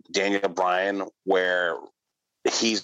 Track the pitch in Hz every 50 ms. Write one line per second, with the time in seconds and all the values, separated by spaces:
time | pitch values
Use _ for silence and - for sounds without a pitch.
0 | - - 85 98 95 101 101 98 101 92 85 92 92 90 90 92 95 101 101 98
1 | 92 90 _ _ - 92 95 92 92 90 90 90 90 85 73 - - - _ _
2 | _ _ _ _ _ _ _ _ - - - - 120 113 110 98